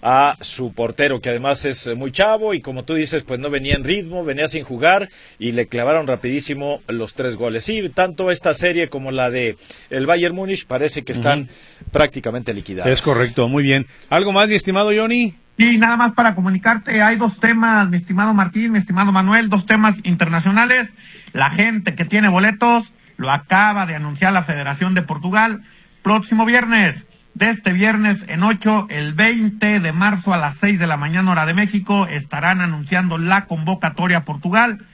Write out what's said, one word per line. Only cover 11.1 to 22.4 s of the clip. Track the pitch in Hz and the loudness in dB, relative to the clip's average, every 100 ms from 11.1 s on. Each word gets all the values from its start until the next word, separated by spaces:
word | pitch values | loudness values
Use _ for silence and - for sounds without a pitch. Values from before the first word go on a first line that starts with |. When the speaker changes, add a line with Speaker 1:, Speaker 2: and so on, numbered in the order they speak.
Speaker 1:
están | 123 131 147 | -4 0 0
Speaker 2:
Ujú. | 131 - - - - | -2 -16 -20 -20 -4
Speaker 1:
prácticamente | 143 147 139 117 120 113 | 0 0 0 -6 -6 -6
liquidadas. | 104 90 92 127 | -8 -8 -4 0
Speaker 2:
Es | 131 | 2
correcto, | - 123 123 117 120 | 2 2 0 0 0
muy | 139 | 2
bien. | 139 135 131 - - | 2 0 -2 -12 0
¿Algo | 160 202 | 0 2
más, | 196 214 | 2 2
mi | |
estimado | 208 - 190 214 208 | 2 0 0 2 2
Johnny? | 220 240 233 - _ - | 0 0 -2 -4 _ 0
Speaker 3:
Sí, | 226 233 | 2 4
nada | 226 233 | 4 4
más | 240 | 2
para | 233 233 | 4 2
comunicarte, | 185 185 190 220 226 247 220 | 2 0 0 0 0 0 2
hay | 214 226 | 2 2
dos | 226 - | -2 0
temas, | 226 233 226 220 196 | 0 2 2 2 2
mi | 180 | 0
estimado | 175 190 214 | -2 0 2
Martín, | 208 180 208 226 | 2 2 0 0
mi | 214 | 0
estimado | - 180 202 | 0 0 2
Manuel, | 190 190 220 226 | 4 4 2 2
dos | 196 - | 0 2
temas | 220 214 202 | 4 4 2
internacionales. | - 170 165 165 180 202 240 254 226 - - - - | 0 0 2 2 2 2 2 2 -2 -10 -20 -20 -12
La | - 139 | -2 0
gente | 165 220 220 180 | 2 0 0 -4
que | 143 170 | -4 -2
tiene | 208 208 | 2 4
boletos, | 180 | 4